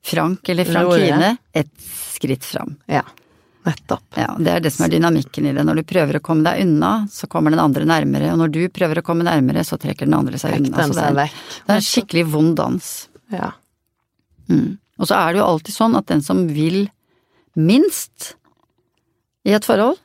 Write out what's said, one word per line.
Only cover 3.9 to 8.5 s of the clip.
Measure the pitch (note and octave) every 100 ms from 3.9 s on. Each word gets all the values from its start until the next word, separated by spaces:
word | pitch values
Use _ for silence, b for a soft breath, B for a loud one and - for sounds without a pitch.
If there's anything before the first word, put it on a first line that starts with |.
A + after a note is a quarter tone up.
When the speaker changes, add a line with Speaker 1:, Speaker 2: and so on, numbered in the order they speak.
| D#3+ _ -
Speaker 1:
Ja, | - -
det | D#3+ F3
er |
det | D#3+
som | - E3
er |
dynamikken | E3 E3+ D#3+ C3+ - D3
i |
det. | C#3 D3+
Når | D#3+
du |
prøver | D#3+ F3+ D3 D3
å | -
komme | D#3+ D#3+
deg | -
unna, | F#3+ D3+ E3+ A3 G#3
så | - -
kommer | E3+ D3+
den | D#3+
andre | D#3 C3+ D3+
nærmere, | D#3+ D3 C#3 D3+
og | E3
når | E3